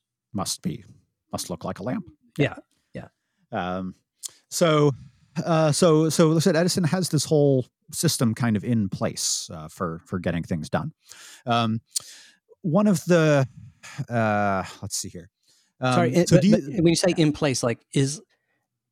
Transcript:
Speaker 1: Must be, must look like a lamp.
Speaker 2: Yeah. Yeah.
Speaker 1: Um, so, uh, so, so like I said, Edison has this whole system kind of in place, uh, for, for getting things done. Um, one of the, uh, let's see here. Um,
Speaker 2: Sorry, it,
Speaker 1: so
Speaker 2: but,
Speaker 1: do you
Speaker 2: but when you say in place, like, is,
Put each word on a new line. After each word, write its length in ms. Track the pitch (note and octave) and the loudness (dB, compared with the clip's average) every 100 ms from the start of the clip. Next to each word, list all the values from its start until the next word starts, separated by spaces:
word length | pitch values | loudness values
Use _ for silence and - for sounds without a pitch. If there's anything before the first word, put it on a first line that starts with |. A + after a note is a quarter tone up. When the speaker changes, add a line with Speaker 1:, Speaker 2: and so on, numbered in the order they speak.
| _ _ _ | _ _ _
Speaker 1:
Must 300 | G2+ - - | -8 -8 -8
be, 240 | - - - _ _ _ _ | -8 -10 -14 _ _ _ _
must 180 | - - | -12 -10
look 140 | F2+ | -10
like 160 | F2+ F#2+ | -8 -8
a 40 | |
lamp. 220 | G#3 C4 - - A#3+ - | -6 -8 -10 -18 _ -4
Speaker 2:
Yeah. 200 | C#3 - - _ _ | -4 -4 -20 _ _
Yeah. 140 | - - _ _ _ _ | -18 -18 _ _ _ _
Speaker 1:
Um, 440 | A2 F2+ F#2 F#2 - _ _ - _ _ | -8 -6 -6 -8 -14 _ _ -18 _ _
so, 420 | - E3+ D3+ D3 C3 - _ _ D#3+ | 0 2 4 2 0 -10 _ _ -8
uh, 280 | - D#3+ D#3 | -2 0 2
so, 380 | D3 F3+ D#3 D#3+ | 2 4 4 2
so 200 | D3 D#3+ | 2 4
like 80 | D#3+ | 4
I 20 | |
said, 140 | F#3+ D#3+ | 2 2
Edison 280 | F3+ - | 0 0
has 260 | D#3+ F#3 F3 | -2 -2 -2
this 160 | D3+ - | -2 0
whole 400 | D#3 C#3+ C3 B2 _ - | 2 4 2 -2 _ -14
system 440 | - D#3+ - A#2+ A2 | -4 -2 0 -2 0
kind 200 | A#2+ G#2 | -2 -2
of 80 | |
in 260 | A2 A#2 F#2+ | 0 -2 -2
place, 600 | - G#2+ - - - - | -4 -6 -4 -6 -6 -8
uh, 160 | E2 D#2 | -14 -14
for, 320 | - F2+ E2+ - | -8 -8 -8 -8
for 140 | F#2 | -6
getting 240 | F2 E2+ | -4 -4
things 260 | D#2+ E2+ D#2 | -4 -6 -6
done. 240 | D#2+ D#3 - - - - - B2 | -6 -6 -12 -20 -20 -20 -12 -4
Um, 340 | A#2 A#2 A2+ - - - - - _ _ _ | -2 0 -4 -6 -12 -12 -18 -20 _ _ _
one 240 | F3 F3 G#3+ | -2 0 2
of 180 | E3+ - | 0 2
the, 420 | F3 D#3 D3 C3+ - - - - - C3+ | 2 4 2 0 -6 -20 -20 -16 -12 -6
uh, 560 | A#2 A2 G#2 G2+ G2 F2+ - | -2 0 0 0 -2 -4 -10
let's 140 | G2 - | -10 -10
see 120 | G2 | -10
here. 220 | F2+ F#2 _ _ _ _ - | -14 -20 _ _ _ _ -6
Um, 120 | B2+ B2+ | 0 2
Speaker 2:
Sorry, 180 | E3 | 2
it, 160 | D3+ E3+ | 2 6
Speaker 1:
so 60 | F3 | 6
Speaker 2:
but, 60 | |
Speaker 1:
do 40 | F#3+ | 6
you 80 | - | 4
Speaker 2:
but 260 | C#3 G3+ | 2 0
when 40 | E3 | 2
you 60 | E3 | 4
say 200 | F#3 E3+ | 2 2
in 160 | D#3 | 2
place, 300 | - D3+ B2 | 2 -2 0
like, 160 | B2 A2+ _ | -2 -2 _
is, 300 | C#3 C3+ E3 - _ _ _ _ _ _ | 0 0 -2 -14 _ _ _ _ _ _